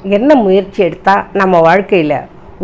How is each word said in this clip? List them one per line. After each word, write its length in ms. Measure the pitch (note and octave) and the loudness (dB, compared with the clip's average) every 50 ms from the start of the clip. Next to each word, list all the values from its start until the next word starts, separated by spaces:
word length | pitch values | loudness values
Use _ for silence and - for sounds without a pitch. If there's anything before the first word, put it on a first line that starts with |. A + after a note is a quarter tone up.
| - | -6
என்ன 320 | G3 G3 G3+ A#3 D4 D4+ | -4 -4 -2 2 2 2
முயற்சி 480 | C4 G#3+ F#3+ F#3 G3+ F#3+ F#3+ - - F#3+ | 2 2 2 0 0 -2 -4 -4 -4 -2
எடுத்தா 440 | E3 D#3+ - - F#3+ G3 G3+ F#3+ - - | -2 -4 -4 -2 0 0 0 -2 -4 -4
நம்ம 420 | G3 G3 F#3+ F3+ E3+ E3 E3 E3+ | -2 -2 0 2 2 2 2 2
வாழ்க்கையில 460 | G3 F#3+ G3 G#3 F3+ D3+ D3 D3 B2+ - - - - - - - - | 0 0 -2 -2 -2 0 -2 -4 -6 -8 -12 -20 -20 -20 -20 -12 -4